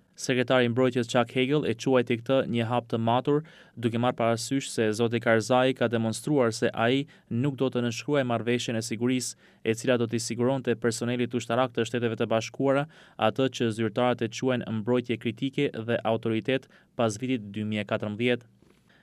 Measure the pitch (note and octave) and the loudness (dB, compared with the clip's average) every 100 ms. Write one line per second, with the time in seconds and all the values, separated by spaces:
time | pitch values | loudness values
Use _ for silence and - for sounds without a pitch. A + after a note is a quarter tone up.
0 | _ - - B2+ B2 B2+ A#2+ A#2 C3 B2 | _ -10 -2 0 4 4 4 2 2 2
1 | A#2 B2+ A#2 C3 B2+ D3 A#2+ A2+ C3+ C3 | 0 2 2 0 0 0 0 -2 2 2
2 | A#2+ A#2 A#2 C3+ - A#2 A2+ A#2+ A#2+ A#2 | 2 -2 0 0 2 0 0 -2 -2 -2
3 | A2+ B2 C3+ D3 D#3 - - - A#2 A#2 | 2 2 2 0 -2 -16 -20 -4 -2 0
4 | B2 B2 A#2 A#2 - C#3 - - A2 G#2+ | 0 2 0 0 -2 -4 -4 -2 0 2
5 | A#2 A#2 A#2 A2+ A2+ B2+ C3 B2+ A#2 A#2 | 0 0 2 2 4 4 4 2 0 0
6 | A2+ A2 - D3 A#2 A2 A#2+ - A#2 C3+ | -2 -2 0 2 2 2 -2 0 2 2
7 | C#3+ - - A#2 C#3+ B2 C3 B2 A#2+ A#2 | -2 -10 -6 -2 -2 0 -2 0 -2 -4
8 | - D3 B2 A#2 A2 A#2+ A#2+ A2+ A2+ A2+ | -2 0 0 -2 0 -2 -2 -4 -4 -2
9 | A#2+ B2+ - - - _ A2+ A2+ B2+ A#2+ | 0 0 -4 -10 -20 _ -2 -2 2 0
10 | A#2 A#2 A#2 A#2 A#2+ C3 B2 A#2 A#2+ A#2 | 0 -4 -4 -2 0 0 0 0 0 -2
11 | A#2 B2 A#2+ A#2+ A#2 A#2+ B2+ A#2 A2+ A#2+ | -2 -2 -2 -2 -2 0 0 0 -2 0
12 | A#2 A2 A2 A2+ - - C3+ C3+ D3+ - | -2 -2 0 0 -2 -2 0 0 -2 -10
13 | - - A2 G#2+ C3 - A#2+ G#2+ A2 A2 | -16 0 0 2 0 0 -2 0 -2 0
14 | B2 A#2+ A2+ - B2+ B2 - A2+ G#2 B2 | 0 0 -2 -2 -2 -2 -2 -4 0 0
15 | B2 A#2 A#2+ A2 C3+ - C#3+ - A2 A#2 | 0 -4 -4 -4 -4 -2 -2 -2 -4 -2
16 | - A2+ A#2 A2+ G#2+ C3+ - - _ - | 0 -2 0 -2 0 -2 -4 -20 _ -2
17 | A#2 G#2 B2+ B2+ G#2 G#2 G#2+ G#2+ G2+ A2 | -2 0 -2 -4 -4 -6 -4 -2 -2 -2
18 | G#2+ G#2 B2 A#2+ - _ _ _ _ _ | -2 -2 0 0 -4 _ _ _ _ _